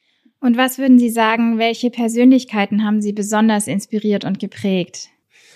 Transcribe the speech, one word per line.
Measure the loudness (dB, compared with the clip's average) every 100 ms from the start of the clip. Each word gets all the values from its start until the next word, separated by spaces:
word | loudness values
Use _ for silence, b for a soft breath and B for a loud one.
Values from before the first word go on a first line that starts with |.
| _ _ _ -4
Und | -2 0
was | -2 -2
würden | 4 4
Sie | 4
sagen, | 0 0 0 -2 0
welche | -2 -2 -4
Persönlichkeiten | -2 -4 4 4 4 2 -4 -2 0 0
haben | 0
Sie | -2
besonders | -4 -2 0 2 0 -2
inspiriert | -6 -4 -4 -2 -2
und | -2 -6
geprägt? | -8 -6 -2 -2 -4 -10 -20 _ _ b b